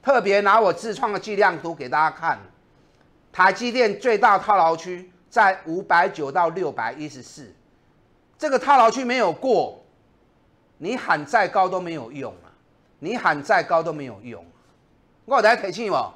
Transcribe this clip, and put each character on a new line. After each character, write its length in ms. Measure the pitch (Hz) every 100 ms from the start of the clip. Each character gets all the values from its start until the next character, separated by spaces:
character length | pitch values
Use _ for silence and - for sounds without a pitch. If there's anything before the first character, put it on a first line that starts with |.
特 180 | - 262
别 200 | 196 196
拿 180 | 202 220
我 120 | 202
自 200 | - 226
创 200 | 208 233
的 80 | 202
计 160 | 214 202
量 200 | 202 165
图 100 | 165
给 160 | 160 127
大 220 | 151 156
家 60 | -
看， 200 | 165 117 95 _ _ _ _ _ _ _ _
台 200 | - 185
积 180 | 190 240
电 300 | 240 226 202
最 180 | 247 208
大 180 | 233 196
套 200 | - 202
牢 200 | 165 165
区 360 | 180 180 185 _ _
在 320 | 240 202 190
五 160 | 160 175
百 280 | 185 170 190
九 240 | 196 139
到 160 | 180 170
六 240 | 170 160
百 200 | 123 113
一 140 | 135 151
十 140 | 127
四， 320 | 120 - 117 _ _ _ _ _ _ _ _ _
这 140 | 302
个 80 | 262
套 180 | 254 277
牢 140 | 226
区 140 | 233
没 140 | 247 254
有 140 | 196
过， 480 | 160 262 196 - - _ _ _ _ _ _ _ _ _ _
你 180 | 170 254
喊 280 | - 160
再 220 | 143 233 190
高 220 | 208 185
都 120 | 185
没 120 | 175
有 180 | 160 117
用 220 | 143 120 92
啊！ 60 | 82 _ _ _ _ _
你 180 | 156 233
喊 240 | - 151
再 220 | 143 196
高 180 | 151 165
都 120 | 165
没 140 | 151 131
有 140 | 98
用。 220 | 120 104 85 _ _ _ _ _ _ _
我 120 | - 262
有 60 |
在 120 | 214
提 160 | 233 196
醒 220 | 175 220
哦 200 | 147 104